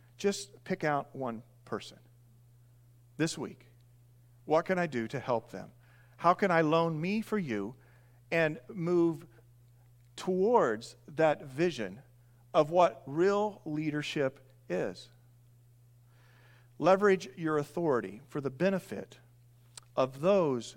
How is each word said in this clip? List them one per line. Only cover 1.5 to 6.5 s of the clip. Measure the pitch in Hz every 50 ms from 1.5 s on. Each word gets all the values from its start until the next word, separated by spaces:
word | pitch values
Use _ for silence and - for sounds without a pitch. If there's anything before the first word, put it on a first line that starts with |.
| _ _ _
person | - - 101 - - - - - - _ _ _ _ _ _ _ _ _ _ _ _ _ _ _ _ _ _ _ _ _
this | - 151 165 - -
week. | 131 - - - - - _ _ _ _ _ _ _ _ _ _ _ _ _ _ _
What | - 151 160 170
can | - 190 180
I | 175 165
do | 131 123 113 110
to | - 135
help | - - 123 113 - -
them? | - 95 - - - - _ _ - - - - - -
How | - 170 180
can | - - 196